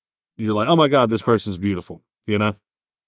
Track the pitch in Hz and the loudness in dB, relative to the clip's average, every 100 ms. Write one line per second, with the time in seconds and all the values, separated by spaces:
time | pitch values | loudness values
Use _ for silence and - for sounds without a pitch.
0 | _ _ _ - 107 107 123 165 143 139 | _ _ _ -8 -2 0 2 2 4 4
1 | 113 113 - 110 104 90 101 90 - 82 | 2 0 0 0 -2 -6 -4 -4 -8 -18
2 | _ _ - 104 107 98 _ _ _ _ | _ _ -4 -2 -2 -4 _ _ _ _